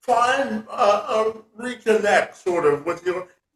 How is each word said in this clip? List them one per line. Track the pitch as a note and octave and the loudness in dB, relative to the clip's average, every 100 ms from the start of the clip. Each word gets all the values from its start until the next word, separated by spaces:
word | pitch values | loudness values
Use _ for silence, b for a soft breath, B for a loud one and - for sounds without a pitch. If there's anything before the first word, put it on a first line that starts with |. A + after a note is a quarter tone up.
find, | - A#3 A#3+ C#4 A#3+ G#3+ - | 0 2 2 0 -2 -6 -6
uh, | - G#3 G#3 - A3 A3 | 0 2 2 0 -2 -2
a | A3 - G#3+ | -4 -14 -12
reconnect | B3 A3+ A3+ G#3 G#3 F3+ - - | -10 -6 0 2 4 2 0 -6
sort | F#3 E3+ D3+ | -4 0 0
of | C#3+ D#3+ | 0 -4
with | E3 F3+ | -6 -4
your | F3+ - b _ | -6 -8 b _